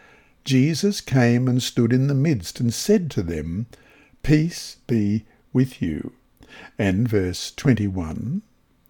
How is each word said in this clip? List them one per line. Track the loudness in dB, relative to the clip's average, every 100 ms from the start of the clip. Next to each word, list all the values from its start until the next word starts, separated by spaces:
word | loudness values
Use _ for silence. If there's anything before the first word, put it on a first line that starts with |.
| -20 _ _ _
Jesus | 0 2 2 2 -2 -2
came | -2 2 4 4 2
and | 0
stood | -2 0 2
in | 2 2
the |
midst | 2 2 0 -4 -4
and | -4
said | -2 0 0 0
to | -4
them, | -4 -4 -6 -6 -8 -12 _ _ _ _
'Peace | 2 2 2 -6 -16 -16 -2
be | 0 0 -2 -4 _ _
with | 0 0 -2
you.'" | -6 -6 -8 -16 _ _ -20 -20 -18 -2
And | 0 2 2
verse | 0 -2 -4 -10 -2
twenty-one, | 2 2 2 -4 -8 -8 -6 -6 -8 _ _ _